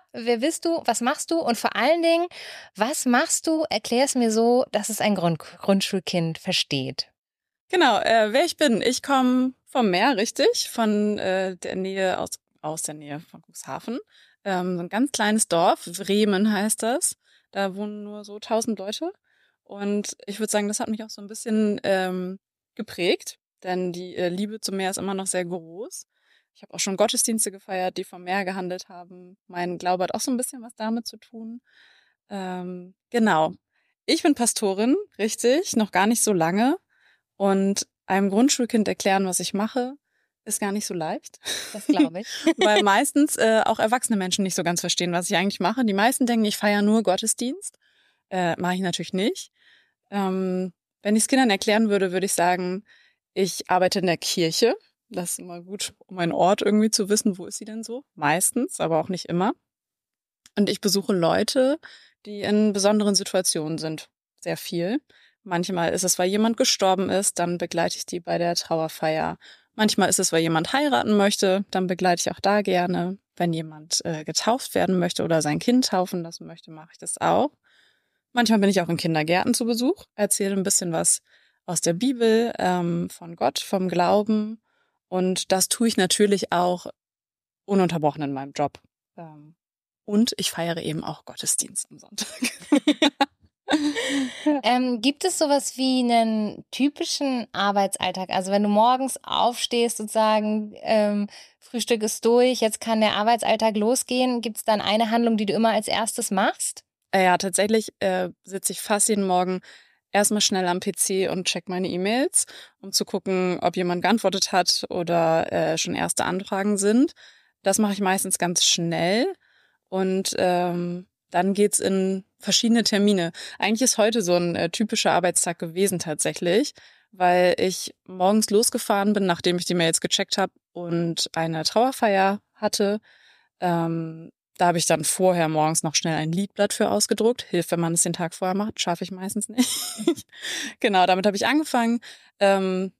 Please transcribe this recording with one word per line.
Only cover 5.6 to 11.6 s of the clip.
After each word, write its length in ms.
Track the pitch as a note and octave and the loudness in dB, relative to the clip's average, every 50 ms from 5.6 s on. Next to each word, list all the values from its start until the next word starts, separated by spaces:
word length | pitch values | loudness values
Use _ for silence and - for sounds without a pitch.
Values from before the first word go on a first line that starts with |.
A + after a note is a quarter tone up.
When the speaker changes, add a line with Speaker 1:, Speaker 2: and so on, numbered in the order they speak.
| - - G3 G3 - - - F#3+ - - - F3 E3 E3 D#3+ - | 0 2 2 2 2 0 -4 -4 -4 -2 -2 -2 -2 -2 -4 -6
Speaker 1:
versteht. 720 | - - F3+ - - - D3 C3+ C3 C3+ - - - - _ _ _ _ _ _ _ _ _ _ _ _ | -6 -4 -2 -2 -2 -2 -2 -2 -2 -4 -6 -8 -10 -12 _ _ _ _ _ _ _ _ _ _ _ _
Speaker 2:
Genau, 280 | - F4+ E4 B3+ G#3+ - | 2 4 4 4 4 4
äh, 360 | - - A3+ A3+ G#3+ G#3 G#3+ | 4 4 4 4 4 4 2
wer 120 | C4+ F4 | 2 0
ich 100 | E4 - | 0 0
bin. 280 | - D#4 C#4+ A3+ F3+ - | 0 2 2 2 2 2
Ich 180 | - B3+ - | 0 -2 -2
komm 540 | - - C#4 C4 B3+ B3 B3+ B3+ B3+ C4 - _ _ | -2 0 2 4 4 4 4 2 2 0 -2 _ _
vom 240 | _ - C4+ A#3 G3+ | _ -2 0 2 2
Meer, 260 | F3 F3+ G#3+ C#4 C4+ | 2 2 2 2 2
richtig, 540 | F#3 - - - - C#4 A4+ A#4+ - - - | 2 0 -2 0 2 2 2 2 2 -2 -4
von, 480 | - - A3+ G#3+ G#3 G#3 G#3 G#3 G#3 - | -2 -2 0 2 2 2 2 0 0 -2
äh, 400 | - F#3+ F#3 F#3+ F#3+ F#3+ F#3 | -2 -2 0 0 -2 -4 -6
der 180 | F3+ | -6